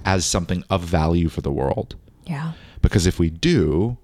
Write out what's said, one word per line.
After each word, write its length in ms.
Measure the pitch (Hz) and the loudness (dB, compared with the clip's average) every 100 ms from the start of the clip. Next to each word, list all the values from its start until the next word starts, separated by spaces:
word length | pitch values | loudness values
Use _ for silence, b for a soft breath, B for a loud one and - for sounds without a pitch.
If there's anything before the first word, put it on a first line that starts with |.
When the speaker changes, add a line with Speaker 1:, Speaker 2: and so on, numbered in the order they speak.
Speaker 1:
a, 40 | 95 | -2
as 180 | 95 - | 0 0
something 380 | 98 85 90 - | -2 -2 -4 -2
of 140 | 95 | -4
value 460 | 85 85 82 85 80 | 0 2 2 2 0
for 140 | - | -2
the 100 | 71 | -4
world. 420 | 71 67 - - - - - - | -2 -2 -4 -6 -14 -20 -16 -10
Speaker 2:
Yeah. 260 | 143 160 B B B | -8 -8 B B B
Speaker 1:
Because 240 | - 101 87 | 2 4 2
if 120 | - | 2
we 120 | 85 | 0
do, 640 | 82 170 147 76 76 113 120 | 0 2 2 2 2 0 -4